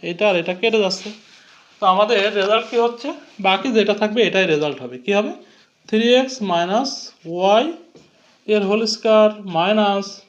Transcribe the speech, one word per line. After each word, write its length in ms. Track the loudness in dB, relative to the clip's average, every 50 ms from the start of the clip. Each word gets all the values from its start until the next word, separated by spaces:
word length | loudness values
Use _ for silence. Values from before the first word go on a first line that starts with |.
| -8 -10
এটা 140 | -6 0 0 2
আর 60 | 2 0 -2
এটা 120 | -4 -6 -2
কেটে 180 | -2 0 0 2 0
যাচ্ছে। 240 | 0 -2 -6 -10 -16 -16 -18 _ -20 -20 -20 _ -20 -20 -20 _ _ _ _
তো 60 | 0 2 4
আমাদের 240 | 4 2 2 2 2 2 0 0 0
রেজাল্ট 240 | 0 2 0 0 0 -2
কী 60 | -2 0 0
হচ্ছে? 240 | 0 -2 -4 -10 -10 -10 -10 -16 -20 -16 -4 0
বাকি 220 | 0 0 0 0 0 0
যেটা 180 | 2 2 2 0 0
থাকবে 200 | 0 -2 0 0 0 2
এটাই 180 | 2 0 2 2 0
রেজাল্ট 240 | 0 0 -4 -4 -8 -12
হবে। 120 | -14 -14 -10 -4
কী 60 | -2 0 0
হবে? 140 | 0 -2 -6 -12 -18 _ _ _ _ _ _ _ _ -2
থ্রি 180 | -2 0 2 4 4 4
এক্স 160 | 2 0 -4 -6 -4 -2 0
মাইনাস 380 | 0 0 0 0 -2 -2 -2 -8 -12 -16 -18 -20 _ _ -10
ওয়াই 340 | -6 -2 2 4 4 4 2 0 -6 -10 -16 _ _ -20 -20 _ _ _ _ _ _ _ _ -2 -2
এর 80 | 0 0 0
হোল 140 | 0 0 0 -2 -4
স্কয়ার 340 | -2 0 4 4 6 6 4 2 -2 -12 -6 -2
মাইনাস 500 | 0 0 2 2 2 2 2 0 -2 -4 -8 -14 -20 -20